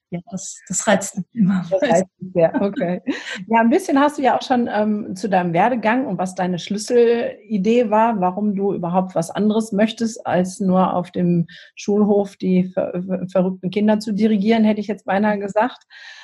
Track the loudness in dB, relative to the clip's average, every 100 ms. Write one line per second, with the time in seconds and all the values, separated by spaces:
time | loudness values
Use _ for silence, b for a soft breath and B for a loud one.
0 | _ -12 -10 -12 -12 -16 -10 -4 0 0
1 | 0 -10 -6 0 2 2 0 0 2 2
2 | 0 -6 -6 0 2 2 -2 -2 -4 -4
3 | -6 -8 B -12 0 2 4 2 2 2
4 | 2 2 0 0 0 -2 0 -2 -2 -2
5 | -6 -8 -2 0 2 2 2 0 0 0
6 | -2 -4 -4 -4 -4 -4 -6 -6 0 4
7 | 4 2 -2 -8 -6 -2 2 2 4 2
8 | 2 2 0 0 -2 0 -2 -2 -2 -2
9 | 0 -2 -4 0 0 0 0 0 0 0
10 | -6 -6 -2 -2 -2 -2 0 2 2 0
11 | -4 -2 0 0 -2 B B B -2 2
12 | 2 2 0 -4 0 2 0 -2 -4 -4
13 | -6 -6 -2 0 0 -2 -4 0 2 2
14 | 0 0 2 2 2 4 4 2 -4 -6
15 | -2 0 0 0 -2 0 0 -2 _ B
16 | B B